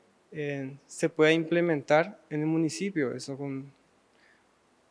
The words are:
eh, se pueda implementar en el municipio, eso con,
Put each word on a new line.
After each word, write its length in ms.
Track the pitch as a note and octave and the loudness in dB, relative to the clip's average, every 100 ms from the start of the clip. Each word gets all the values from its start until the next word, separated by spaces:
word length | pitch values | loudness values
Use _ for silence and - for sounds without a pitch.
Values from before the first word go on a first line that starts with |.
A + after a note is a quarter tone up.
| _ _ _ | _ _ _
eh, 420 | D#3 D3 C#3 C3+ C#3+ - | -10 -6 -6 -8 -12 -18
se 200 | - E3 | -4 -2
pueda 220 | - D#3 | 4 6
implementar 880 | E3 D#3+ E3+ E3+ D3+ - D3+ F#3 - - | 6 2 2 2 0 2 2 2 -4 -8
en 120 | D#3 | -4
el 60 | D#3 | -2
municipio, 680 | D#3+ D#3+ D3 G3 E3+ B2+ | 0 0 -2 -6 -2 -4
eso 240 | B2+ C3 C3+ | -4 -10 -10
con, 320 | C#3+ C3+ C#3 - _ _ _ _ _ _ _ _ _ _ _ | -8 -10 -12 -18 _ _ _ _ _ _ _ _ _ _ _